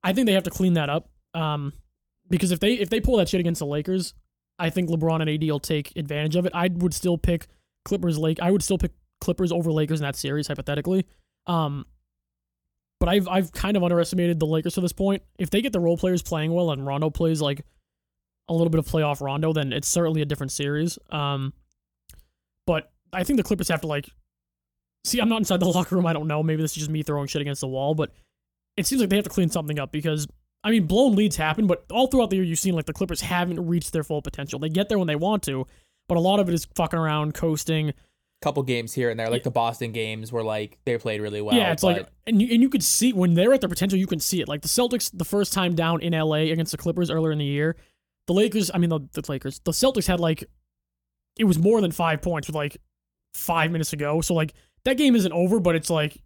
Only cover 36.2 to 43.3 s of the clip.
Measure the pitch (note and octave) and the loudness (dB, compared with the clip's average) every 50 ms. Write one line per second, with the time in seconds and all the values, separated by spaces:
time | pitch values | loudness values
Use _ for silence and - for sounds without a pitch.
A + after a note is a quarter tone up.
36.2 | E3 F#3 G3 G#3 G3 F3+ E3+ E3 - - - - E3+ D#3+ - E3 D#3+ D#3 D3+ D3+ | 4 4 4 4 2 2 0 -2 -4 -6 -4 -2 -2 0 0 0 0 0 0 0
37.2 | D3+ D3+ D3 - - E3 D#3 D3+ - - D#3+ D#3 D3+ D3+ C#3+ _ _ _ _ _ | -2 -2 -4 -2 -2 -2 -2 -2 -2 -2 -2 0 0 -2 -4 _ _ _ _ _
38.2 | _ _ _ _ - D3 C#3 D3 C3+ B2+ B2 A#2+ A2+ A2+ - C3 B2 A#2+ A2+ A2+ | _ _ _ _ -4 -2 -2 -2 -2 -2 -2 -2 -4 -4 -4 -2 0 0 0 -2
39.2 | A2+ A2+ A#2 B2+ - C3 A#2 A#2+ A#2 A#2 A#2 - B2 A2+ A2 A#2 A2 A2 A2 A2 | -2 -2 -2 -2 -2 -2 -2 0 0 0 -2 -4 -8 -6 -4 -6 -6 -6 -6 -8
40.2 | A2 A2 B2 A#2 A2 A2 G#2+ G#2+ G#2+ G#2 - _ _ - A#2+ A#2 - A2+ G#2+ G#2 | -10 -6 -6 -4 -2 -2 -2 -4 -4 -6 -10 _ _ -4 -4 -2 -2 -4 -4 -4
41.2 | G#2+ G#2 G2+ G#2 G#2 G#2+ B3 A#3+ G#3 F3+ E3 D#3 - F#3 E3+ G3 F#3+ - _ _ | -4 -4 -4 -4 -2 0 2 2 2 2 0 2 2 2 2 0 -4 -8 _ _
42.2 | _ - A#3 G3 A3 B3 A#3 A#3 B3 C4+ C4+ B3 - - - - A3 B3+ A#3 F#3+ | _ 0 2 2 4 4 4 4 4 4 4 0 0 0 0 2 2 2 2 2
43.2 | F3+ F3+ | 2 4